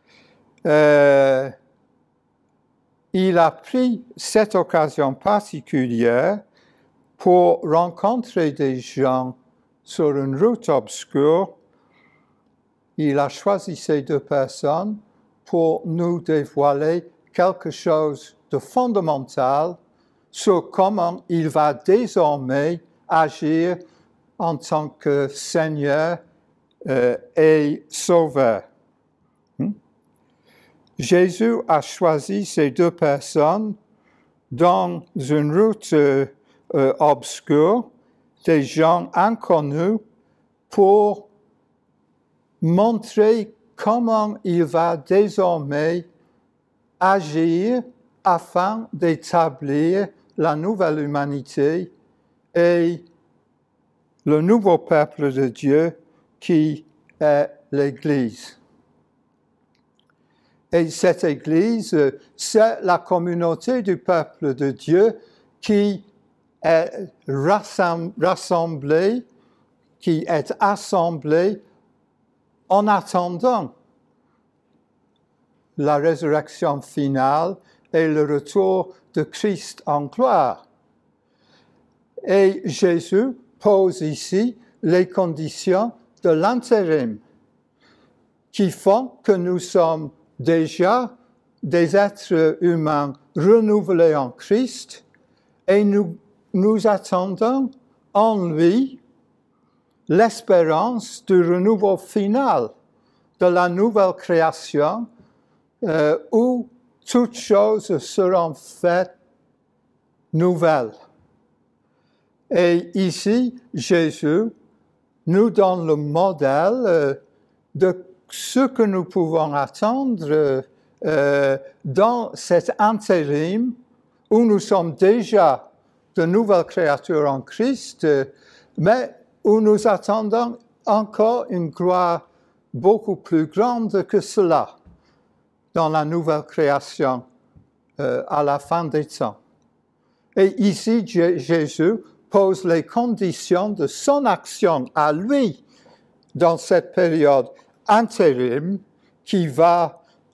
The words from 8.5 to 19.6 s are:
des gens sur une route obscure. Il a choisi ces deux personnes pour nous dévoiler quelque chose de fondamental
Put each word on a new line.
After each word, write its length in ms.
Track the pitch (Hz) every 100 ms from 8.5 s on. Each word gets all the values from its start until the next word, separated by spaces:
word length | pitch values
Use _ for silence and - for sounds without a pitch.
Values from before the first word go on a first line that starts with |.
des 280 | 139 139 127
gens 560 | - - 135 127 127 127 _ _ _ _
sur 320 | _ - 156 139
une 180 | 135 135
route 340 | 220 233 -
obscure. 840 | 139 107 - - 139 147 165 190 - _ _ _ _ _ _ _ _ _ _ _ _ _ -
Il 220 | 151 139
a 100 | 143
choisi 460 | - 202 196 196 147
ces 260 | - 151
deux 180 | 139 147
personnes 800 | - 143 131 - 143 156 208 208 _ _ _ _ -
pour 360 | 170 165 160 170
nous 360 | 165 175 175
dévoiler 840 | - 156 139 143 143 143 151 170 165 _ _
quelque 360 | - 180 185 170
chose 680 | - 180 156 156 135 - _ -
de 80 | 135
fondamental 1160 | - 254 247 202 165 143 127 - 131 143